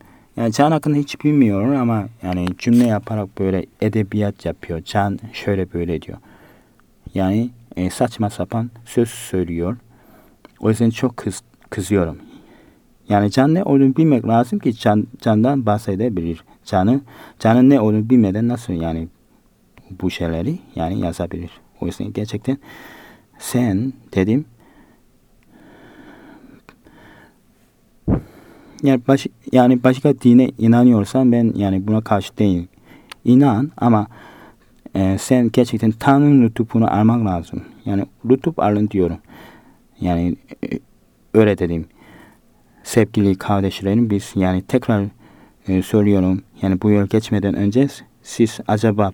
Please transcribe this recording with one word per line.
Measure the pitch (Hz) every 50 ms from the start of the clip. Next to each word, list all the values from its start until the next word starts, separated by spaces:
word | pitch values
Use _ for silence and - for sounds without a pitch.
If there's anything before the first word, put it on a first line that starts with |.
| - _ _ _ _ _ _
Yani | - 117 113
can | 110 - 143 156
hakkında | 160 147 - 151 147
hiç | 147 143 - - - -
bilmiyorum | 151 147 143 127 107 98 98 107 131 143
ama | 135 123 117 113 107 95 - - _ -
yani | 90 90 90 87 90 87
cümle | - - 120 120 120 123
yaparak | 117 107 101 - - 110 107 98 92 - -
böyle | 98 95 95 92 - - _ _
edebiyat | 110 107 110 110 101 101 - 104 104 101 98 - -
yapıyor. | 85 82 - - - 85 80 -
Can | - - 104 101 101 98 - 110 107 -
şöyle | - - 101 101 95 92 - -
böyle | 87 85 87 82 80
diyor. | - - - - - - - _ - - _ _ _ _ _ _ _ _ _ _ _ - -
Yani, | 98 95 92 101 110 120 123 - - - _ -
e, | 87 90 90
saçma | - - 131 117 - - 107 101
sapan | - - 98 - - 113 117 123 - - -
söz | - - 123 113 113
söylüyor. | - - - - - 92 87 85 85 85 85 92 123 120 - _ _ _ _ _ - _ _ _ _ _ - _ _ -
O | - 110
yüzden | 107 107 117 113
çok | 113 - 131 123 -
kız-, | - - 104 - - - _ _ _ _ _
kızıyorum. | - 107 90 87 104 95 87 80 - - - - - - - - - - _ _ _ _ _ _ _ _ _ -
Yani | 104 101 104 101
can | - 131 135 156 160
ne | 185 -
olduğunu | - 143 139 139 131 131
bilmek | 160 160 160 143 110 110
lazım | 110 113 117 120 - - 104
ki | - 127 113
can, | - - 113 104 107 107 - - -
candan | - 117 107 107 113 131 143 135 113
bahsedebilir. | 107 104 107 - 104 98 95 117 127 101 90 82 85 82 - - _ _ _ _
Canı, | - 104 92 92 110 131 139 - - - - - - - -
canın | - 110 117 123 127 139
ne | 143 123
olduğunu | 107 107 107 107 107 113
bilmeden | 127 123 107 95 95 107 117
nasıl | 120 123 120 - - 92
yani | 82 82 82 82 80 82 82 - _ _ _ _ _ _ _ _ _ _ _ _ - - - 92 -
bu | 95 90
şeyleri | - - 87 82 82 82 92 135 170 185 - - -
yani | - 82 85 101 107
yazabilir. | 92 85 82 - 87 85 85 85 87 - - - _ _ _ _
O | -
yüzden | 87 - - 101 104 101
gerçekten | 104 107 - - - - 131 139 - - - - - - - - - - - - _ _ _ _ -
sen | - - - 120 123 113 95 101 123 135 - - - _ -
dedim. | 98 95 104 117 143 156 - _ _ _ _ _ _ _ _ _ _ _ _ _ _ _ _ _ _ _ _ _ _ _ - - - - - - - - - - - - - - - - - - - _ - - _ _ - - - - - - - - _ _ _ _ _ _ _ _ _ _ _ _ _ _ _ _ - - - - - - - - - - - - - - - 143
Yani | 139 135 123 -
baş-, | - 139 135 - - - _ _ -
yani | - 127 123 123 127 120 123
başka | 127 127 131 - 147 131 -
dine | - 123 120 127 127 117 -
inanıyorsan | - 113 113 117 120 123 123 117 104 98 - - 131 131 123
ben | 117 120 117 110 -
yani | 101 101 98 95 95 98
buna | 107 107 110
karşı | 107 - 107 98 - - -
değilim. | - 107 101 92 87 87 - _ _ _ - - - _ _ - - -
İnan | 117 123 131 143 135 104 110 139 165 -
ama, | - 113 120 113 107 101 - - - - - - - - - _ _ _ _ _ _ - - -
e, | 92 95 92 95
sen | 95 - - 127 127 120 113 -
gerçekten | 131 123 - - 107 120 110
Tanrı'nın | 110 - - 139 139 139 147 147 143 135
lütufunu | 117 113 113 - 110 - - 113 113 - -
almak | 101 107 110 120 120 110
lazım. | 98 90 85 80 - - 85 - - - - -
Yani | 104 101 98 92 - _ _ -
lütuf | 110 131 131 - 165 160 -
alın | - 104 104 104 107 104
diyorum. | - 95 90 82 82 82 - _ - - - - - - _ _ _ _ _ _ _ -
Yani, | - 90 85 85 87 87 - - _ - - - - -
e, | - - - _ _ _ _ _ _ _ _ _ -
öyle | 110 107 107 98
dedim. | - 92 82 85 82 80 - _ _ - - - - - - _ _ _ _ _ _ _ _ _ _ -
Sevgili | - - 120 104 107 - 110 101 101 92
kardeşlerim | - - - 101 98 98 95 - - 95 98 104 117 120 110
biz | 104 101 - - -
yani | 101 92 92 90 90
tekrar, | - - - 123 - - 110 104 101 - - _ - - - - - _ _ _ _
e, | 98 95 92
söylüyorum. | 90 - - 107 101 104 101 95 92 92 92 92 - _ _ -
Yani | 95 95 92 90
bu | - 107
yıl | 104 104 101
geçmeden | 98 - 110 - - 110 101 98 98 -
önce | - 101 101 101 127 139 139 - - - - _ _ _
siz | - - - 113 110 - - -
acaba | - 107 104 113 113 101 107 101 95